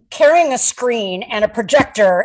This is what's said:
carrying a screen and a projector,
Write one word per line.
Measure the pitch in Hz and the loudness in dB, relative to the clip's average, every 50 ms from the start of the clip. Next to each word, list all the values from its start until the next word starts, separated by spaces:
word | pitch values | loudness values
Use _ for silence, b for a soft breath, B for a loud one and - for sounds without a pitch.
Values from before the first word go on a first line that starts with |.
| _ _ | _ _
carrying | - - 302 294 320 349 339 294 | -2 2 2 4 4 4 2 0
a | 262 233 | -2 -2
screen | - - - - 247 247 233 226 208 190 180 185 - | -4 -4 -4 -4 -4 -4 -2 -4 -4 -6 -8 -8 -8
and | - 240 214 214 | -8 -4 -2 -2
a | 208 | -2
projector, | - 226 220 175 - 285 - - - 220 208 190 180 180 - | -2 -4 -2 0 2 2 2 0 0 0 2 2 2 2 0